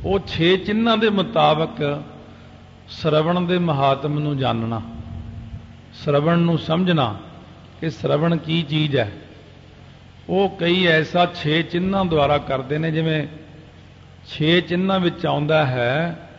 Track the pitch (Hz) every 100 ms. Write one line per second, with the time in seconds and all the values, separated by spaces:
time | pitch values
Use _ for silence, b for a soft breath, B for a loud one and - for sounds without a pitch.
0 | 165 196 - - 165 190 185 214 233 226
1 | 220 196 175 160 151 156 160 - 147 143
2 | - - B B B B B - - -
3 | 160 151 156 175 175 180 175 139 139 135
4 | 147 147 147 143 127 113 113 113 - -
5 | - - - - - - - - - -
6 | - 143 151 170 170 165 - 160 185 165
7 | 123 101 - - - - - - 165 -
8 | 135 143 165 165 156 165 151 156 156 135
9 | 107 95 - - - - - - - -
10 | - - - 180 196 - 170 180 180 160
11 | 151 175 175 175 147 156 160 175 185 196
12 | 185 160 143 147 - 135 127 151 165 156
13 | 160 156 147 - - - - - - -
14 | - - - - 156 175 175 175 190 190
15 | 175 165 156 143 147 156 143 127 120 139
16 | 170 165 -